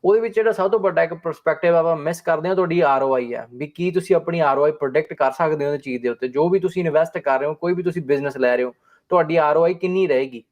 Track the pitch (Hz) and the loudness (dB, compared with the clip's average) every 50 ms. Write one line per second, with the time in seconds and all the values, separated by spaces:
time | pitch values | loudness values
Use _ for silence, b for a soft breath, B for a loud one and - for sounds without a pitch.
0 | - 185 208 226 226 226 208 220 220 226 208 185 185 196 220 220 190 190 170 165 | 4 2 2 2 2 0 -2 0 2 2 2 0 0 0 0 2 0 0 2 2
1 | 165 165 175 165 - 170 156 - _ 165 156 156 - 170 170 165 165 165 165 156 | 0 0 -4 -8 -8 -8 -10 -2 _ -2 -2 2 2 2 4 4 2 2 0 -2
2 | 143 160 170 170 _ - 165 151 160 180 190 185 185 170 165 175 165 143 135 - | -2 -6 -6 -4 _ -2 -2 -2 0 -2 0 0 0 0 2 2 4 4 4 2
3 | 135 135 135 127 123 117 120 117 113 117 123 123 147 147 _ - 175 180 170 185 | 2 2 0 0 -2 -4 -8 -10 -10 -12 -12 -12 -12 -12 _ -6 -6 -2 -2 -2
4 | 175 - 185 165 - - 165 170 156 139 135 143 147 151 151 - 147 135 131 156 | 0 2 0 0 2 -2 -2 0 2 2 2 2 2 0 0 0 -6 -2 -2 -2
5 | 156 - - - 143 135 131 - 165 156 156 147 143 143 147 143 139 135 123 123 | -2 -2 -4 0 0 0 0 0 0 0 0 -2 -2 -4 -4 -6 -6 -8 -8 -4
6 | 120 123 117 _ 127 127 123 139 160 175 185 190 180 185 175 185 175 165 143 156 | -4 -4 -4 _ -6 -4 0 0 0 2 2 0 0 -2 -4 -2 -4 0 2 2
7 | 165 165 - 175 - 143 135 131 139 151 156 - - 175 180 175 175 180 170 180 | 0 0 -4 -6 -2 0 0 0 0 -4 -4 -4 -4 -4 -2 -2 -2 -4 -4 -4
8 | 151 131 143 139 139 143 135 131 127 123 123 123 127 123 - b b b b b | -2 -2 -2 0 0 -4 -2 0 0 0 2 0 -2 -4 -6 b b b b b
9 | b _ 180 175 160 151 170 170 151 147 151 160 170 170 180 170 185 180 180 190 | b _ 2 2 2 2 2 2 2 4 4 4 2 2 0 -2 -4 -2 0 0
10 | 190 165 139 127 135 135 123 117 - _ | 2 2 2 0 0 -2 -8 -16 -18 _